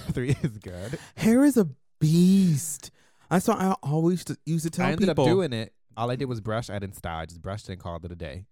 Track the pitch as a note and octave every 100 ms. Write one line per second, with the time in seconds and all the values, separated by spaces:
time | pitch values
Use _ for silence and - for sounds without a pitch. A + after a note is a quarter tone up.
0 | - - B2+ C3+ C#3 G#2 G2 F2+ G#2 D3
1 | - - A3 A#3+ C#4+ B3+ E3 - _ -
2 | D#3 E3 F3+ G3 F#3 C#3+ - - - _
3 | _ _ - F3 A#3 G3+ F#3+ F#3+ C#3 D#3
4 | E3 F3+ - - - E3 D#3+ F3+ D#3+ E3
5 | G3 D3+ C#3 F#3+ E3 A2+ A2 _ _ -
6 | A#2+ B2+ C3+ A#2 G#2 A2 - G2 G2 -
7 | E2+ D#2+ D#2+ E2+ F#2 A2 - F2+ F2+ E2+
8 | F2 E2+ D#2+ E2+ G2